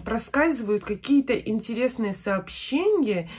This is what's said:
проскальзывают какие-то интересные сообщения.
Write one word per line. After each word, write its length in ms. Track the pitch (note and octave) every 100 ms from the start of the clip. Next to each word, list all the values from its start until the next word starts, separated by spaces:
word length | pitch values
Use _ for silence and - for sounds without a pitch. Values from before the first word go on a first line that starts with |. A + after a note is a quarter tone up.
проскальзывают 800 | E3+ A3+ - C#4 D#4+ C4 G#3+ G#3
какие-то 480 | - G#3 - C#4 C4+
интересные 840 | A#3 - A3 G#3+ A#3 B3 B3 G#3+ F#3+
сообщения. 1080 | - F#3+ F#3 - - C#4 G4 G#4 A#3 F#3 E3+